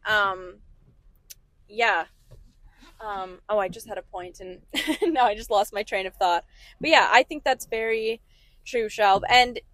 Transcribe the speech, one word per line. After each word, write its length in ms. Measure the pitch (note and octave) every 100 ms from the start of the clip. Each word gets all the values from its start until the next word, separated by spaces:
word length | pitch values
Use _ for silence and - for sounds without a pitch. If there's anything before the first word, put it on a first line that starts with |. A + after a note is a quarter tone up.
| -
Um, 500 | G#3+ G3+ F#3 F3+ F#3+ - _ _ _ _ _ _ - _ _ _
yeah. 380 | G#3 A3+ F3+ E3+ _ _ - - _ - _ C4+ -
Um, 380 | A3 G3 F#3 F3+ -
oh, 100 | G#3
I 80 | F#3+
just 200 | G3 A3
had 100 | F#3
a 40 |
point 360 | - F#3+ F3+ -
and 220 | F#3 F#3 _ C#4 - D4+
<laughs> 120 | F#4
now 120 | D#4 A#3+
I 100 | G#3+
just 140 | -
lost 220 | G#3 G#3
my 100 | G3+
train 220 | G#3+ G3+ F#3+
of 100 | -
thought. 300 | F#3 F3 - _ - -
But 100 | D#4
yeah, 200 | D4 -
I 120 | A#3
think 200 | C4 D4+
that's 220 | C#4 C4 -
very 560 | A3+ A3+ A3+ A3 A3+ _ _ _ _ -
true, 220 | A#3+ G#3+
Shelb. 360 | - G#3 G3 -
And 300 | B3 B3 A#3 -